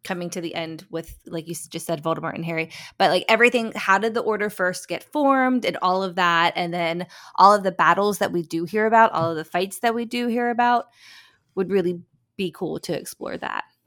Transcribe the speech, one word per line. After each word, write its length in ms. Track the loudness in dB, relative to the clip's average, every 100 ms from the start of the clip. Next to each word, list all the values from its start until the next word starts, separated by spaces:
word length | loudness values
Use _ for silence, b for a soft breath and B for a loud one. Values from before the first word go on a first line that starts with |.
coming 280 | -8 -8 -6
to 100 | -8
the 140 | -8
end 320 | -8 -8 -12 -10
with, 240 | -10 -10 -18 -10
like 200 | -10 -10
you 60 |
s-, 160 | -12 -10
just 180 | -12 -6
said, 160 | -4
Voldemort 320 | -2 -2 -2
and 100 | -4
Harry. 260 | -6 -4 -6 B B _
But, 140 | 2
like, 160 | 2 2
everything, 440 | 4 6 4 -2 -4
how 220 | 0 2
did 160 | 2
the 80 | -2
Order 260 | -2 -2 -4
first 400 | -2 -4 -4 -8
get 160 | -10
formed 640 | -6 0 2 4 4 2 -2
and 100 | -2
all 200 | 0 0
of 140 | -2 2
that, 380 | 2 4 2 2
and 160 | -4
then 340 | -2 -2 -4 -8 B B 6
all 180 | 8
of 80 | 8
the 80 | 2
battles 480 | 2 4 4 2 0
that 140 | -2
we 100 | -2
do 220 | -4 -6
hear 220 | -4 0 4
about, 260 | 6 6
all 180 | 4 -2
of 60 | -2
the 80 |
fights 360 | -4 -4 -4 -2
that 140 | -2
we 100 | -2
do 220 | -4 -2 -2
hear 240 | 0 -2
about, 360 | 0 2 2 -2 B B B B B _
would 160 | -6 0
really 300 | 0 0 -4 -12 _ _ -8
be 140 | -8
cool 300 | -6 -8 -8
to 180 | -6 -8
explore 380 | -8 -12 -10 -10
that. 280 | -8 -10 -12 _